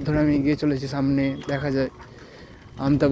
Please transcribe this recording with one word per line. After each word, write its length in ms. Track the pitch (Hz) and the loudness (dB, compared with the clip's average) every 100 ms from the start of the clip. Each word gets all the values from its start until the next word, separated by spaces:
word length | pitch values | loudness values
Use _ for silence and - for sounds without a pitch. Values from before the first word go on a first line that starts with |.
| 139 | 2
ধরে 120 | 151 | 2
আমি 80 | 151 143 | 4 4
এগিয়ে 200 | 139 147 | 2 2
চলেছি। 240 | 151 135 135 | 0 0 -2
সামনে 300 | 139 135 139 135 139 - | -2 0 2 0 -4 -4
দেখা 160 | 139 143 135 | -4 0 0
যায় 140 | 131 - - - - - - - - - | -2 -6 -20 -20 -20 -20 -20 -20 -16 -2
আমতা 220 | 139 147 147 | 2 4 4